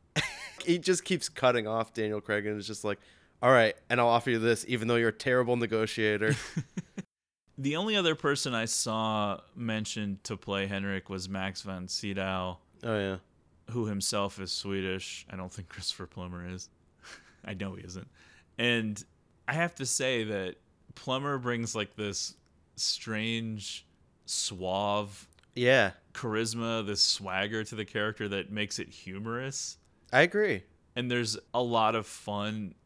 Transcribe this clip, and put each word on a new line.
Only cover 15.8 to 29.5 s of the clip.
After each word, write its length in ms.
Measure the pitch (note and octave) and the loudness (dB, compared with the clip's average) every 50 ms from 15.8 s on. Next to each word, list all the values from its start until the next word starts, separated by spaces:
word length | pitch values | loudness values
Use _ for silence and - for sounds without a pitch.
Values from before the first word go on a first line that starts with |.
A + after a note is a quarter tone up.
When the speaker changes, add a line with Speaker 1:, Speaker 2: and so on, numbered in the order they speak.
| F2+ - - - F#2 | -8 -8 -6 -8 -12
Speaker 2:
Plummer 420 | - - - F2+ F2+ F2+ F2 F2 F2+ | -12 -10 -10 -10 -8 -8 -10 -8 -8
is. 220 | F#2 F#2 - - _ _ _ _ _ _ - - | -10 -10 -12 -14 _ _ _ _ _ _ -20 -20
<laughs> 360 | - - - - - _ - | -20 -20 -20 -20 -20 _ -12
I 80 | - G2+ | -10 -8
know 220 | F#2 G2 G2 F#2 | -6 -6 -8 -8
he 100 | F#2 F#2+ | -10 -12
isn't. 240 | F2+ F2+ F#2 - - _ - - - - - _ _ _ - | -12 -12 -14 -14 -14 _ -20 -20 -20 -20 -20 _ _ _ -2
And 420 | A#2 A#2+ A#2+ A#2 A2 A2 G#2 G#2 - - _ _ _ _ _ _ _ | 0 2 2 2 0 -2 -4 -6 -10 -16 _ _ _ _ _ _ _
I 60 | - C#3 | -4 -2
have 220 | D#3+ E3+ E3+ - | 0 0 -2 -2
to 100 | - C#3 | -4 -4
say 380 | - - - C3+ C3 C3 A#2 A2 | -2 0 0 2 2 2 0 0
that 320 | G#2+ G#2 G2 F#2+ F#2 - - _ _ _ _ _ _ - | 0 -2 -2 -4 -4 -8 -10 _ _ _ _ _ _ -20
Plummer 420 | - - C#3 B2+ C3 C#3+ C#3+ C#3+ C3 | -12 -4 -2 -2 -2 0 -2 -2 -2
brings, 380 | A#2+ B2 A#2+ A#2 A#2 A2 A2+ | 0 -2 -2 0 -2 -2 -2
like, 180 | A2 G#2 - - | -4 -4 -4 -4
this 400 | - G#2+ G2+ F#2+ - - - - - _ _ _ _ _ _ _ | -6 -4 -4 -2 -4 -6 -6 -8 -14 _ _ _ _ _ _ _
strange, 1120 | - - - - - - A#2 A2 G#2+ G#2+ A2+ A2+ A2+ A2+ A2+ A2 G#2+ F#2 - - - - _ _ _ _ _ _ _ _ | -4 -2 -2 -2 -2 -4 -4 -4 -2 -2 -2 -2 -2 -4 -4 -6 -8 -8 -10 -10 -12 -14 _ _ _ _ _ _ _ _
suave 1040 | - - - - - G2+ F2+ F#2 F#2 F#2 G2 G#2 G2+ G2+ G#2 G#2 G2+ G2 - - - _ - _ _ _ | -6 -4 -2 -2 -4 -4 -4 -2 0 0 2 2 2 2 0 0 -2 -8 -16 -20 -20 _ -20 _ _ _
Speaker 1:
Yeah. 380 | B2 B2 B2 C3+ C3 G#2+ F#2+ - - _ _ _ | 4 6 8 8 8 6 4 2 -4 _ _ _
Speaker 2:
charisma, 720 | - - A#2 G#2+ G#2+ A#2 A2+ A2+ A#2 A#2 A#2 A2+ A2+ G#2+ | -8 -4 -2 0 0 0 0 -2 -4 -2 -2 -2 -2 -2
this 160 | G2+ G2+ G2+ - | -2 0 2 2
swagger 600 | - - - G2+ F#2+ F#2 F#2+ G2+ G#2 A2+ A2 A2 | 2 2 -2 -4 -4 -2 0 0 0 -2 -4 -4
to 100 | - - | -4 -6
the 100 | G#2+ G#2 | -8 -8
character 440 | - - A2 G#2 G#2+ G#2+ - A2 G2+ | -4 -2 0 0 0 -2 -2 -4 -2
that 220 | G2 G2 F2 - | -2 -4 -4 -4
makes 280 | G#2 G#2+ G#2 G2+ - - | -4 -4 -4 -4 -4 -8
it 100 | F#2+ - | -8 -10
humorous. 880 | - - - F#2 F#2 G2 G#2+ A2+ A#2 A#2+ C3 C3+ | -12 -16 -16 -12 -12 -10 -8 -6 -6 -6 -6 -6